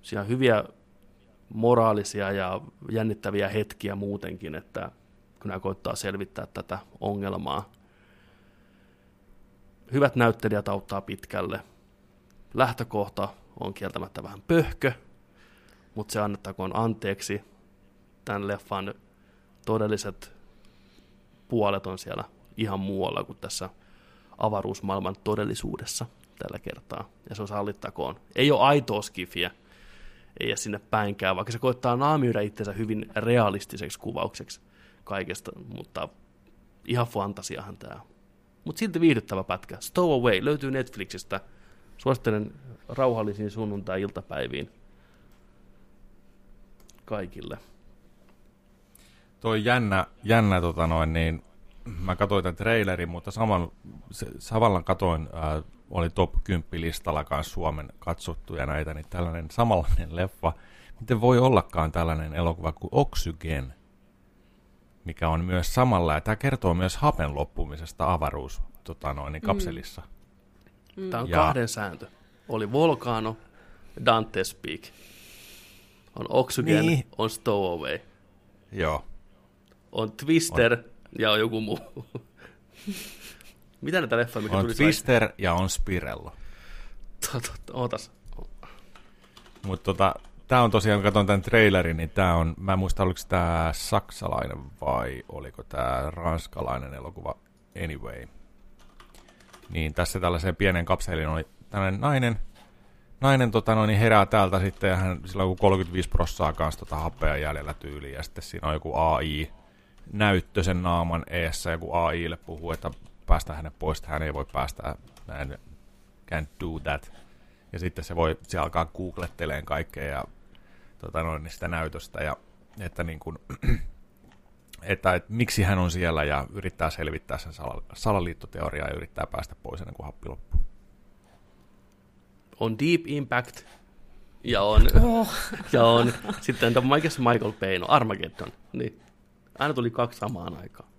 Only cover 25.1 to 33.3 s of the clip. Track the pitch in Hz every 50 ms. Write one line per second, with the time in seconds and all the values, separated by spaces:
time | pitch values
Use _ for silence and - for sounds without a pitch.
25.1 | 98 - _ 107 107 107 104 98 107 - - - - - - - - - 127 120
26.1 | _ _ - _ _ - - - - - - - - - - - - - 98 -
27.1 | _ _ _ - - 104 104 98 104 104 101 104 101 - - - - - 69 65
28.1 | - - - - - - 131 147 147 104 120 139 147 143 120 117 104 104 104 -
29.1 | - 92 90 - - 87 85 90 - _ _ - - - - - - - - -
30.1 | - - - - - - - 113 107 - - 107 101 101 - _ - 107 104 101
31.1 | 101 - 98 95 95 90 104 - 117 117 - 131 123 - - 123 120 127 139 147
32.1 | 156 147 131 120 110 104 104 104 104 - 107 101 98 101 113 107 110 107 - -
33.1 | - 107 104 117